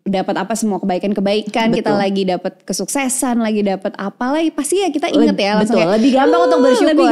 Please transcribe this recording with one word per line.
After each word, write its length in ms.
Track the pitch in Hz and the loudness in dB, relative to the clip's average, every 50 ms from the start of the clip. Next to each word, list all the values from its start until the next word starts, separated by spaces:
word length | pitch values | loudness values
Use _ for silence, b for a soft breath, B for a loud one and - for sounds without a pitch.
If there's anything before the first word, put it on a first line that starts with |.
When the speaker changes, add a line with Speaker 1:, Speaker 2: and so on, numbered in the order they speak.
Speaker 1:
dapet 320 | _ - - 190 185 - - | _ -4 -2 -2 -2 -2 -4
apa 200 | 160 190 - 226 | -4 -4 -4 -4
semua 280 | 208 - 214 190 180 | -4 -2 -2 -2 -2
kebaikan-kebaikan, 880 | - 196 180 180 - 202 208 208 196 196 208 214 214 - - 226 226 226 | -2 -4 -4 -2 -2 -2 -2 -2 0 0 0 -2 -2 -4 -4 -2 0 0
kita 240 | 233 233 214 220 208 | 0 0 0 0 0
Speaker 2:
Betul. 80 | 202 | 0
Speaker 1:
lagi 220 | 202 196 196 196 196 | 0 0 -2 -2 -2
dapet 280 | 185 180 175 - 190 185 _ _ | -2 -2 -4 -4 -8 -10 _ _
kesuksesan, 720 | - 190 185 196 180 - 277 269 254 247 - - 254 240 233 | -8 -6 -6 -6 -4 -4 -4 -4 -2 -2 -2 -2 -2 -2 -2
lagi 240 | 226 214 220 208 | -2 0 0 0
dapet 320 | 202 202 190 190 - 202 - | 0 -2 -2 -4 -6 -8 -8
apa 300 | - 196 196 - _ 247 254 | -6 -8 -8 -6 _ -4 -2
lagi, 180 | 285 320 330 320 | -2 0 -2 -2
pasti 320 | 320 - 277 - - 381 | -2 -4 -4 -2 -2 0
ya 80 | 403 349 | 0 -2
kita 160 | 285 311 302 339 | -2 -2 -2 0
Speaker 2:
Leb-, 140 | - - | 2 2
Speaker 1:
inget 160 | 233 220 196 - | 2 2 2 0
ya 140 | 208 196 208 | 0 0 0
langsung 240 | 214 208 214 240 - | 0 0 2 2 2
Speaker 2:
betul, 80 | 165 | 2
Speaker 1:
kayak, 100 | 170 196 | 2 2
Speaker 2:
lebih 160 | 220 226 277 | 2 4 4
gampang 300 | 240 262 262 294 494 494 | 4 4 4 4 4 4
untuk 160 | 494 - 339 302 | 2 2 2 4
Speaker 1:
"Uh, 60 | 262 | 4
Speaker 2:
bersyukur. 240 | 269 254 - - 320 | 4 4 4 4 4
Speaker 1:
lebih 160 | 311 302 339 339 | 4 4 4 4